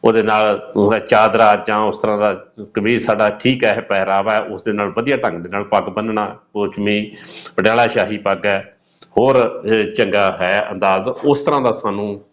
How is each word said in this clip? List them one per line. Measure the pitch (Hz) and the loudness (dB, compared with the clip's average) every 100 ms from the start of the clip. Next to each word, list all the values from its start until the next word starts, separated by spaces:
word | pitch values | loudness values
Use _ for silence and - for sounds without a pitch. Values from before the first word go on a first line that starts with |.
ਉਹਦੇ | 110 113 | 4 4
ਨਾਲ | 107 107 107 101 - - | 2 2 2 0 -4 0
ਉਹਦਾ | 101 110 | 2 2
ਚਾਦਰਾ | - 110 110 113 110 104 107 | 2 4 4 6 4 4 2
ਜਾਂ | 107 | 0
ਉਸ | 107 - | 0 -2
ਤਰ੍ਹਾਂ | 110 104 | -2 0
ਦਾ | 104 92 - - 104 | 0 -2 -10 -18 -8
ਕਮੀਜ਼ | - 107 120 - | -4 0 0 0
ਸਾਡਾ, | 104 104 | 2 2
ਠੀਕ | 104 123 127 | 0 -2 2
ਹੈ, | 117 | 0
ਇਹ | 107 | 0
ਪਹਿਰਾਵਾ | 110 98 95 98 101 | -2 -2 0 0 2
ਹੈ, | 107 | -2
ਉਸ | 95 98 | -2 -8
ਦੇ | - | -6
ਨਾਲ | 104 101 | -2 -2
ਵਧੀਆ | 104 123 135 | -2 -2 -2
ਢੰਗ | 123 85 | -2 -6
ਦੇ | 87 | -6
ਨਾਲ | 98 | -6
ਪੱਗ | 101 101 | 0 -2
ਬੰਨਣਾ, | 101 95 110 107 101 - _ | -2 -6 -4 -4 -6 -8 _
ਪੋਚਵੀਂ | 104 101 98 104 104 104 - - - - - | -6 -6 -4 -2 -2 -4 -12 -20 -18 -8 -2
ਪਟਿਆਲਾ | 98 117 117 | 0 2 0
ਸ਼ਾਹੀ | 120 92 104 | 0 -2 -2
ਪੱਗ | 101 95 104 | -2 -2 -2
ਹੈ, | 98 - _ _ _ - - | -2 -6 _ _ _ -6 2
ਹੋਰ, | 127 135 113 - | 4 4 2 -2
ਅਹ, | 104 110 | 0 0
ਚੰਗਾ | 98 - 104 101 98 92 | 0 0 0 2 0 0
ਹੈ | 92 98 - | 0 0 -2
ਅੰਦਾਜ਼, | 98 98 95 107 | -2 0 0 -2
ਉਸ | - 147 139 | -2 0 0
ਤਰ੍ਹਾਂ | - 143 | 2 0
ਦਾ | 127 | 0
ਸਾਨੂੰ | 107 107 101 104 101 - | -2 -4 -4 -6 -8 -14